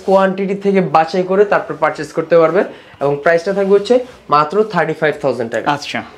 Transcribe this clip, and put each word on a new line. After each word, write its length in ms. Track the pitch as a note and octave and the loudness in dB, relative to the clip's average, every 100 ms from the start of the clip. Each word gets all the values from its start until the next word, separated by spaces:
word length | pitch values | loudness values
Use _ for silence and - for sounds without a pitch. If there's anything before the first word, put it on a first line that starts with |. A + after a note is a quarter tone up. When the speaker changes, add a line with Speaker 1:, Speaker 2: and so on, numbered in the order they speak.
| - | 0
Speaker 1:
কোয়ান্টিটি 500 | F#3+ F#3+ F#3+ G3 G3 | 2 2 0 -4 -2
থেকে 260 | G3+ G3 | 0 0
বাছাই 420 | E3 D#3+ D#3+ F#3+ | 2 2 0 -2
করে 220 | F3+ F#3+ G3+ | 0 2 2
তারপর 280 | E3+ - C#3+ | 0 -2 -4
পারচেজ 320 | D3+ D3 D3 | -2 -2 -8
করতে 260 | - D#3 E3+ | -6 2 4
পারবে 260 | D#3+ E3 - - - - | 4 2 -2 -8 -20 -6
এবং 160 | C#3 C#3+ | -4 0
প্রাইসটা 300 | - E3+ G3 | 0 0 0
থাকবে 200 | G3 G3 | -2 2
হচ্ছে 260 | G3 G3+ B3+ B3+ - - | 2 4 0 0 -14 -2
মাত্র 340 | D3 D3+ G3 | 0 2 0
থার্টি 300 | A3 F3 D#3+ | -2 0 -2
ফাইভ 220 | D#3 D3+ C#3+ | 0 -2 0
থাউজেন্ড 300 | C#3 A#2+ A2+ | -4 -2 -4
টাকা। 200 | A#2 A#2+ | -4 -2
Speaker 2:
আচ্ছা। 320 | C#3+ - A#2 - | -4 -4 -10 -10